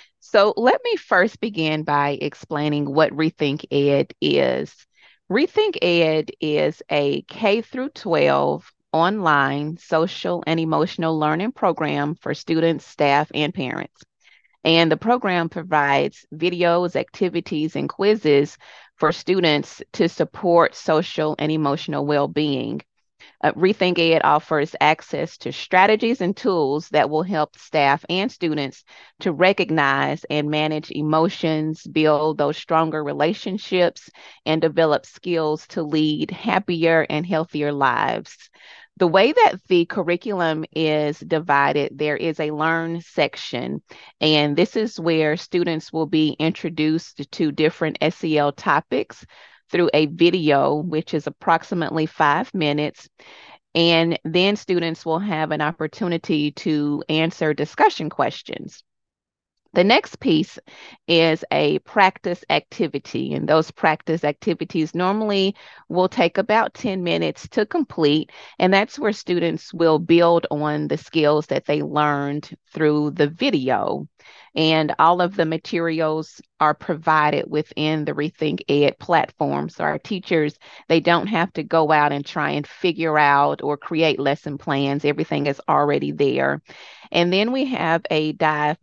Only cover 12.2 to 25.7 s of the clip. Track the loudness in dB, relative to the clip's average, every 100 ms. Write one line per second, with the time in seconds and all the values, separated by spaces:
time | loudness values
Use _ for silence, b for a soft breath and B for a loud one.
12.2 | -8 -8 -4 0 0 0 -6 0 2 2
13.2 | 0 -2 -4 -4 -6 -8 -12 _ _ _
14.2 | b b b b 2 4 4 2 0 0
15.2 | 0 -2 -2 -6 -2 0 2 2 0 -6
16.2 | _ -4 -4 0 2 2 0 -4 -6 -4
17.2 | -4 -2 -4 -4 -4 -4 -6 -2 0 2
18.2 | 4 4 2 -6 B B B -2 -2 -2
19.2 | -2 2 2 0 -2 -12 -10 -2 -2 0
20.2 | -6 -4 2 4 4 0 0 0 0 -4
21.2 | -4 -2 -2 0 -2 -2 -4 -4 -2 0
22.2 | 0 -2 -2 -2 -4 -8 -12 _ _ _
23.2 | B B -2 2 2 2 0 2 2 4
24.2 | 4 2 2 -2 -2 0 0 0 -4 -6
25.2 | -6 -8 -10 -10 0